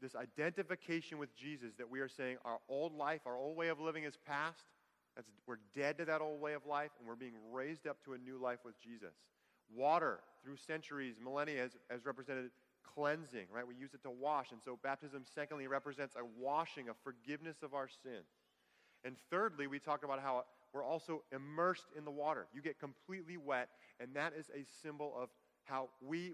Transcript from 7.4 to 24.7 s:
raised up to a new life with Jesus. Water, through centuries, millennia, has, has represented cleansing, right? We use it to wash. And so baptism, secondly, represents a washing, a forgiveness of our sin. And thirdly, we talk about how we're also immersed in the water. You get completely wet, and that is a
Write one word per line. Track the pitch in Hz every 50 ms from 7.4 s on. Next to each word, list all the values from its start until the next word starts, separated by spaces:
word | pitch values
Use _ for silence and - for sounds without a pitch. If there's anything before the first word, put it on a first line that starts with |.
| 107 113 120
raised | 131 131 151 160 156 -
up | 151 139 - -
to | 135 131
a | 127
new | 127 127 131 127
life | 127 123 123 120 -
with | 120 104 -
Jesus. | - 117 117 110 101 85 80 - - _ _ _ _ _ _ _ _ _ 110
Water, | 117 135 147 160 170 165 135 104 87 - - - - -
through | 131 143
centuries, | 135 - - 160 160 156 - 156 143 135 127 113 107 117
millennia, | 127 135 143 147 151 147 131
has, | 127 127 123 - - -
has | 123 123 117
represented | 143 127 131 127 139 135 131 127 123 - _ _ _ _ _ -
cleansing, | - - 147 147 147 151 160 160 127 123 110 95 87 101
right? | 117 123
We | 123 123
use | 123 135 135 143
it | 127 -
to | 135
wash. | 123 123 135 147 151 143 127 - 123
And | 113 -
so | 131 123 110 -
baptism, | 135 135 - 151 143 135 139 127 - -
secondly, | 156 147 143 156 147 135
represents | 131 135 139 - 147 135 135 139 127 -
a | 120 120 120 110 120 127
washing, | 135 143 156 165 160 - 151 127 117
a | 110 - -
forgiveness | 139 123 117 113 131 147 147 160 165 151 - 156
of | 139 139
our | 143 135 123 - - -
sin. | 131 120 101 82 - _ _ _ _ _ _ _ _ _ _ _ - - _ -
And | 127 127 117 - -
thirdly, | 170 180 214 220 160 143 143
we | 139 139 143
talk | - 156 147 147 147
about | 143 135 135
how | 139 135 127 123 127 - - - - _ -
we're | 139 135
also | 131 160 160 - - 160 151 - _
immersed | 135 135 139 143 151 160 175 185 180 - - - -
in | 151 151
the | 147
water. | 143 143 147 156 156 123 87 - -
You | 139 143
get | 156 139 -
completely | 151 139 135 - - - 190 190 165 160 180
wet, | 170 143 143 135 123 123 - - - - - - -
and | 123 127 135
that | 143 151 165 147
is | 160 151 - -
a | 143 135 -